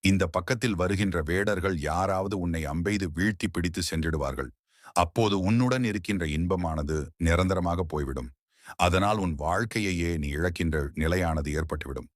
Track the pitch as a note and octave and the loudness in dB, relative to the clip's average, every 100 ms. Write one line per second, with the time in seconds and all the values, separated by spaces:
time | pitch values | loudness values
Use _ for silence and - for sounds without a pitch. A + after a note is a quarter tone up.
0 | F#2+ G2 F#2 F2+ F#2 B2 A#2+ F#2 F2+ G2+ | 4 2 2 0 -2 0 0 0 0 2
1 | G2 F2 D2+ F2+ G#2 G2 F#2+ F2+ D2 D#2+ | 0 0 0 0 0 0 0 0 -2 0
2 | G2 F#2+ G2 G2 F2 E2 D2+ D#2 F2 G#2 | 0 0 -2 -2 -2 -2 -2 -2 0 0
3 | F#2 D#2 G2+ G2+ G#2+ - E2+ E2+ F2 D#2+ | -2 0 0 0 -4 -2 -4 -2 -4 -2
4 | D#2+ D#2+ C#2 C2 B1+ _ _ _ - - | -2 -2 -2 -4 -8 _ _ _ -4 0
5 | F2 - A2+ G2 F#2+ A#2 B2+ B2+ A#2+ G#2 | 2 4 2 4 4 4 4 2 0 -2
6 | F2 G2+ E2 D2+ F2 F#2 E2 D#2 C#2+ D#2 | -2 -2 0 0 0 0 0 -2 -2 -2
7 | C#2+ - E2 E2+ F#2 F#2 F2 E2+ E2+ D2+ | -4 -2 2 4 4 2 0 0 -2 -2
8 | C#2 C2+ C2 - _ _ - - F2+ F#2 | -4 -6 -8 -14 _ _ -20 2 4 4
9 | G2+ G#2+ F#2 D2+ D2+ F2+ A#2 A2+ G2+ F2+ | 2 2 0 -2 -2 -2 -2 -2 -2 0
10 | E2+ E2+ C#2+ C#2+ F2+ E2+ E2 D2+ C#2+ - | 0 -2 -2 -2 -2 0 -2 0 -2 -2
11 | D#2 F2+ F2 D#2 C#2+ D2+ D#2 D#2 C2+ C2 | 0 2 2 0 -2 -2 -4 -6 -6 -10
12 | B1 | -12